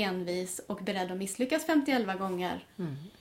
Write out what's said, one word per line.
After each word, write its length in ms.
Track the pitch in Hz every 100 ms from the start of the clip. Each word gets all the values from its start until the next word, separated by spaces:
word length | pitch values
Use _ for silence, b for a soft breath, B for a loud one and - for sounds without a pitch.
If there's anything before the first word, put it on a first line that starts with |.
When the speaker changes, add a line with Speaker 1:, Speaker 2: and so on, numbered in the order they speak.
| 202
Speaker 1:
envis 520 | 185 175 180 185 - -
och 100 | 196
beredd 280 | 196 196 185
att 60 | 185
misslyckas 480 | 196 - 262 320 320
femtioelva 480 | 311 277 262 196
gånger 500 | 190 190 180 180 175 - -
Speaker 2:
Mm. 160 | 170 139 175 -